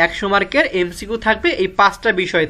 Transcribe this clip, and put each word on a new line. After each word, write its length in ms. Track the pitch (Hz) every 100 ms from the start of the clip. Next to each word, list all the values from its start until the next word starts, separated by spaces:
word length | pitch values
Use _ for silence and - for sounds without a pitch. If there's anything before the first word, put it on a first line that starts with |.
| 170
একশো 200 | - 196
মার্কের 340 | 196 196 277 294 185
এমসিকিউ 360 | 180 170 202 226 220
থাকবে 220 | 220 349 294
এই 60 | 185 -
পাঁচটা 320 | 202 196 226 185
বিষয় 240 | 175 170